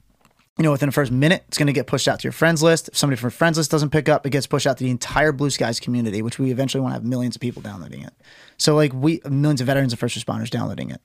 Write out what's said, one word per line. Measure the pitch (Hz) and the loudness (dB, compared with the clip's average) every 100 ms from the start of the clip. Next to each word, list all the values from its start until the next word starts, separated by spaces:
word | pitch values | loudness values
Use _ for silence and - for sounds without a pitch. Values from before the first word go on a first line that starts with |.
| _ _ _ _ _ - | _ _ _ _ _ 0
you | |
know, | 160 | 2
within | 139 143 | 2 2
the | |
first | 135 135 | 0 2
minute, | 127 151 185 - | 2 4 2 -2
it's | - | 0
gonna | 147 | 0
get | 135 127 | 0 0
pushed | 135 139 | 0 0
out | 113 | 0
to | |
your | 131 | -6
friends | - 165 165 | 2 2 4
list. | 165 165 - | 4 4 0
If | - | -2
somebody | 147 123 | 0 0
from | 120 | -4
your | |
friends | - 170 160 | 2 2 2
list | 151 | 0
doesn't | 160 143 | 0 2
pick | 156 151 | 2 2
up, | 147 139 | 2 2
it | |
gets | 139 - | -2 0
pushed | 143 139 | 0 0
out | 127 | 0
to | |
the | 127 | -2
entire | 123 - 139 156 | -2 -2 2 2
Blue | 135 143 | 2 -2
Skies | - 117 117 | 0 -2 -2
community, | - 120 113 101 | -2 -2 -2 -2
which | 113 - | -4 -2
we | 131 | -2
eventually | 123 135 135 | 0 -2 -2
wanna | 127 127 | -4 -4
have | 113 | -4
millions | 127 123 - | -2 -4 -4
of | |
people | 120 135 | -8 -8
downloading | 107 101 73 64 | -12 -12 -14 -14
it. | - _ _ - - - | -16 _ _ -20 -20 -2
So, | - 151 | 2 4
like, | 151 | 2
we, | 131 147 165 147 | 2 0 -2 -2
millions | 139 147 139 | 0 2 0
of | 127 | 0
veterans | 139 135 | 2 0
and | 117 | 0
first | 120 113 | -4 -4
responders | - 107 113 | -6 -6 -4
downloading | 120 107 98 - | -4 -4 -6 -10
it, | - | -12